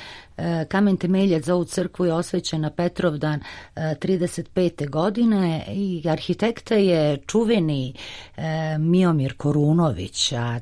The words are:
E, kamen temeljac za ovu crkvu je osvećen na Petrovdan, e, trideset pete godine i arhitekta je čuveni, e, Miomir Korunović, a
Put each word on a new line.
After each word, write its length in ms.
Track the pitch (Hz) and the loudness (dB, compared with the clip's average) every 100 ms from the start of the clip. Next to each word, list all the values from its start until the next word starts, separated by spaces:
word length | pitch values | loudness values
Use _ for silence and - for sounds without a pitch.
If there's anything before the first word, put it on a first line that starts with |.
| - - - - | -18 -20 -20 -6
E, 280 | 170 170 156 | -4 -2 -2
kamen 280 | 190 202 185 | 2 2 2
temeljac 480 | 175 190 196 160 | 2 2 4 2
za 100 | 151 | 2
ovu 100 | 180 | 0
crkvu 420 | 170 - 180 - 180 | 0 -2 -4 -2 0
je 60 | |
osvećen 480 | 165 170 180 - 160 | 0 -2 -4 -2 -4
na 100 | 156 | -4
Petrovdan, 680 | - 175 - 180 151 151 151 - - - - | -2 -2 0 -2 0 -2 -2 -6 -16 -16 -6
e, 180 | 160 147 | -4 -4
trideset 500 | 165 190 175 - - | -2 0 0 -4 -6
pete 320 | - 180 - 147 | 0 0 0 -4
godine 800 | 147 185 220 233 208 180 160 - | -2 -2 2 2 4 2 -2 -4
i 340 | 196 196 175 160 | -4 -4 -2 -2
arhitekta 640 | 156 - 170 220 233 - | -2 -2 -2 -2 -2 0
je 440 | 220 196 165 151 143 - | 2 4 4 2 0 0
čuveni, 680 | 214 226 226 160 143 127 135 - - - - | 0 2 2 2 0 -4 -8 -16 -16 -16 -8
e, 420 | 160 160 160 156 | -4 -2 -2 0
Miomir 580 | 160 180 180 160 131 - | 2 4 4 2 0 -2
Korunović, 960 | 147 151 147 170 165 95 95 - - | 0 2 4 4 2 0 -6 -4 -4
a 260 | 120 120 120 | -2 -4 -4